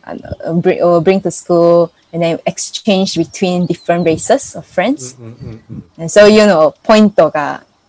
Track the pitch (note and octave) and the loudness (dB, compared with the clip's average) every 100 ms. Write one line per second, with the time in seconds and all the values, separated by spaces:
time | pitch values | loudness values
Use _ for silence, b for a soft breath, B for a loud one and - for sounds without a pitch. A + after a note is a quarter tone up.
0 | - - - - - E3+ F#3 - F3 F3 | -16 -14 -14 -10 -4 -2 0 0 2 2
1 | D#3+ F#3+ F3 - - E3+ E3+ E3+ E3+ _ | 2 0 -2 -6 -2 2 4 4 0 _
2 | _ E3 E3+ E3 - - - - - F#3+ | _ -4 -4 -4 -6 -8 -10 -6 -2 -2
3 | G3 E3 E3 - F#3 F3+ E3+ F3 - F3 | -2 -4 -6 -4 -4 -2 -4 -4 -4 -2
4 | E3 E3 - C4+ - E3+ - - G#3 D4 | -2 -2 -2 -2 -4 -16 -10 -4 -4 -4
5 | B2+ B2 A2+ A2+ - A2 - - - - | -10 -18 -20 -18 -18 -18 -18 -18 -18 -14
6 | E3 G#3 G#3 G#3+ G#3 E3 D3+ - - A3 | 0 4 6 6 4 4 0 0 2 4
7 | G#3 G3 D#3 D3+ C#3 C#3 _ _ | 4 2 0 0 -6 -10 _ _